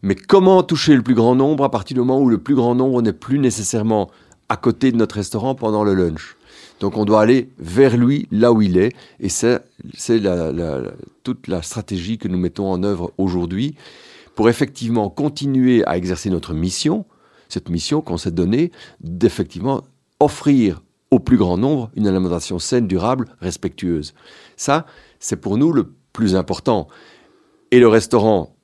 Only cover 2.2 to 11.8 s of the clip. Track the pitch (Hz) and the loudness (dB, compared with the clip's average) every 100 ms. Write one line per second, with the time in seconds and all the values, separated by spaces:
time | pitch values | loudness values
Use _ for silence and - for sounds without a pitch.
2.2 | 131 107 80 143 120 120 131 123 113 - | 2 2 0 0 2 0 0 0 -2 -4
3.2 | - 139 131 101 101 113 110 107 95 _ | -4 -2 0 -2 -6 -4 0 -2 -2 _
4.2 | _ _ _ 110 120 113 131 117 107 107 | _ _ _ -2 -2 0 0 0 -2 -4
5.2 | 98 110 123 135 113 107 104 95 87 80 | -6 -6 -6 -4 -4 0 0 2 0 -4
6.2 | - - _ - - _ 101 110 104 107 | -14 -20 _ -20 -20 _ -6 -2 2 4
7.2 | 107 131 117 _ 82 92 135 117 120 139 | 4 2 0 _ -6 2 4 4 2 0
8.2 | - 104 120 113 101 90 107 - - _ | -2 2 4 4 4 2 0 -4 -20 _
9.2 | 98 - 113 123 - _ - - - 113 | -6 -2 0 -2 -4 _ -20 -14 -2 0
10.2 | 98 87 80 73 85 67 57 - - _ | 0 -2 -4 -4 -6 -6 -8 -14 -20 _
11.2 | - 120 - 90 80 - | -10 -10 -6 -8 -6 -12